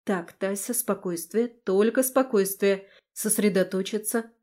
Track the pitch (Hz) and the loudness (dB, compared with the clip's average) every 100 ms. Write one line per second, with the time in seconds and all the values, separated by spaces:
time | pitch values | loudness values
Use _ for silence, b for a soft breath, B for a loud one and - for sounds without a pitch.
0 | - 185 170 _ 190 202 - 240 - 196 | -4 -4 -6 _ -4 -4 -4 -4 -2 -4
1 | 185 170 - 208 240 - - 190 220 226 | -4 -6 -4 -2 -2 -4 0 2 4 2
2 | 254 269 262 208 190 - 196 196 B B | 2 2 2 2 0 0 0 0 B B
3 | _ - 214 - 202 190 185 190 190 214 | _ -8 -2 2 2 2 0 -2 -4 -6
4 | 214 233 226 _ | -4 -4 -6 _